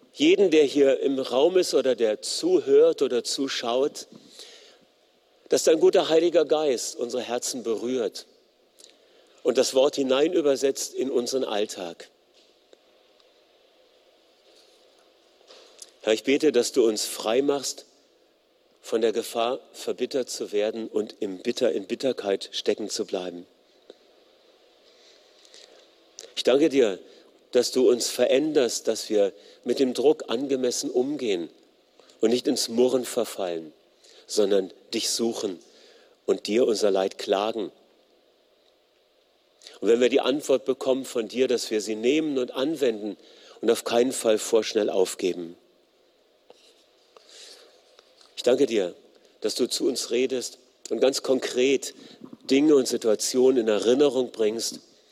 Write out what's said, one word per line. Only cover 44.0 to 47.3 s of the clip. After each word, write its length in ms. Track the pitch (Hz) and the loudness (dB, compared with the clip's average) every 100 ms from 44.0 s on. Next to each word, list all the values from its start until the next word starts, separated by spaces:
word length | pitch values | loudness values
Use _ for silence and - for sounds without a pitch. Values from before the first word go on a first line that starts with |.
| 127 | 2
Fall 260 | 127 117 107 | 0 0 0
vorschnell 520 | - 113 107 107 107 | 2 0 2 -2 0
aufgeben. 640 | 101 92 - 95 87 85 87 _ _ _ _ _ _ _ _ _ - _ _ _ _ _ - _ | 0 0 0 -4 -4 -8 -14 _ _ _ _ _ _ _ _ _ -20 _ _ _ _ _ -20 _